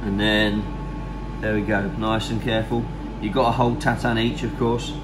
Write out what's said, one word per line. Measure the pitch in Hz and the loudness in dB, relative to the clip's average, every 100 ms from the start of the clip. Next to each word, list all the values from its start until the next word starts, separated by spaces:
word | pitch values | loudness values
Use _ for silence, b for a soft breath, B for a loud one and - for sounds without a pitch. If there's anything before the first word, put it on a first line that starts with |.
And | 110 98 | 0 2
then | 104 107 107 104 98 - - - - - - - | 4 4 4 2 -2 -6 -6 -6 -6 -8 -8 -6
there | 107 | -2
we | 107 | 0
go, | 101 101 95 - | 2 0 0 -2
nice | 110 110 110 | 0 0 0
and | 113 | -2
careful. | 117 110 110 120 117 - - - | 0 0 2 -2 -2 -6 -8 -4
You've | 107 | -2
got | 135 120 | 2 2
a | |
whole | 113 120 117 | 4 2 2
tatin | - 117 123 113 | 0 0 0 2
each, | 117 - | 2 0
of | 117 - | -4 0
course. | 120 117 - - | 0 0 -2 -8